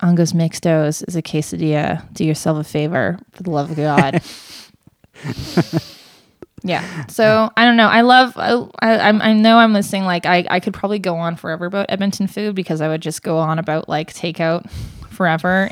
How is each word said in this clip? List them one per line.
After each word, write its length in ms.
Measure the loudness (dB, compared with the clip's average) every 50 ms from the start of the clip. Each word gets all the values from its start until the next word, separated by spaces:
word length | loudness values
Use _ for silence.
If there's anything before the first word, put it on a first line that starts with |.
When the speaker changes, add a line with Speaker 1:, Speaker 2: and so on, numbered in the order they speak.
Speaker 1:
Hongos 320 | 2 2 4 4 2 2 2
Mixtos 680 | 0 0 -2 -2 -2 0 2 2 2 2 0 -2 -4 -6 -8
is 80 | -6
a 60 | -6
quesadilla. 800 | -6 -4 -4 -4 -4 -4 -4 -4 -2 0 0 0 0 -2 -4 -4 -8 -10 -6
Do 100 | -2 -2
yourself 320 | 0 0 0 -2 -2 -2 -2
a 40 | -4
favor, 540 | -4 -4 -2 -2 -2 0 0 -2 -2 -2 -6 -10 _
for 120 | _ -12 -8
the 60 | -4
love 220 | -2 -2 -2 -4
of 60 | -4 -2
God. 440 | -2 0 2 2 0 0 0 -4 -4 -6 -12 -20 -20 -20 -20 -20 -20 -20 _ _ _ _ _ _ _ _ _ -16 -12
Speaker 2:
<laughs> 580 | -12 -12 -12 -12 -4 -2 -2 -2 0 -2 -6 -6 -8 -14 -20 -20 -20 _ _ _ _ _ _ -20 -20 _ -10 -6
Speaker 1:
Yeah. 400 | -4 -4 -4 -4 -8 -10 -12 -12 -8
So 440 | -2 2 2 4 4 4 2 0 2 4
I 80 | 4
don't 100 | 6 6
know. 140 | 6 6 6
I 120 | 6 4
love, 360 | 6 6 6 6 6 4 0 -4
I, 160 | -2 0 0 0 -2 -6 -6 -2
I, 200 | 0 2 2 4 4 4
I'm, 120 | 2 4
I 120 | 4 2 4
know 240 | 4 6 6 8 8
I'm 160 | 6 6 4
listening. 320 | 2 0 -2 -4 -4 -2
Like, 200 | -2 -2 -2 0
I, 200 | 0 2 2 2 0
I 120 | -2 -2
could 120 | -2 -4 -6
probably 240 | -4 -4 -4 -4 -2
go 200 | -2 -4 -4 -2
on 180 | -4 -4 -6
forever 300 | -6 -6 -8 -6 -6 -6
about 220 | -6 -4 -4 -4 -4
Edmonton 360 | -4 -2 -2 -2 -2 -2 -4 -4
food 280 | -4 -4 -6 -4 -4
because 240 | -4 -4 -4 -4 -2
I 80 | -2 -2
would 140 | -2 -4
just 200 | -6 -8 -8 -8
go 160 | -4 -2 -2 0
on 220 | 0 0 -2 -2
about, 300 | -2 -2 -4 -4 -4 -4
like, 240 | -4 -4 -6 -6 -10
takeout 580 | -8 -8 -6 -4 -2 -2 -2 -2 -2 -6 -10 -12 -12 -12 -12 -14 -16 -20 -12
forever. 600 | -6 -2 0 0 0 0 0 0 2 2 0 -2